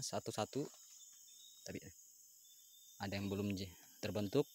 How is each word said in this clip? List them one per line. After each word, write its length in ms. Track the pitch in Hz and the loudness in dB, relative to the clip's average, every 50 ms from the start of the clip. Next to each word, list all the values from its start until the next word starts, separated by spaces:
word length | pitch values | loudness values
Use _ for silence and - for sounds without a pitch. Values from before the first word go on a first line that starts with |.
| 131 | -2
satu-satu. 640 | - - 107 - - - - 107 - - 131 151 - - - - - - - - - - - - - - - - - - - - | -2 -2 -2 -2 0 0 0 0 2 0 0 -2 -2 -6 -12 -18 -20 -20 -20 -20 -20 -20 -20 -20 -20 -20 -20 -20 -20 -20 -14 -10
Tapi 160 | - 92 - - 92 - - - - - - - - - - - - - - - - - - - - - - | -10 -8 -8 -10 -12 -16 -18 -20 -20 -20 -20 -20 -20 -20 -20 -20 -20 -20 -20 -20 -20 -20 -20 -20 -18 -8 -6
ada 120 | 104 98 95 | -2 -2 0
yang 80 | 98 101 | 0 2
belum 320 | 98 98 98 101 101 98 | 2 2 4 4 2 2
je-, 160 | 92 98 87 85 - - - - | 0 -2 -4 -8 -12 -20 -20 -8
terbentuk 480 | - - 101 90 107 104 98 - 139 147 - | -4 -2 2 2 2 2 4 6 4 4 4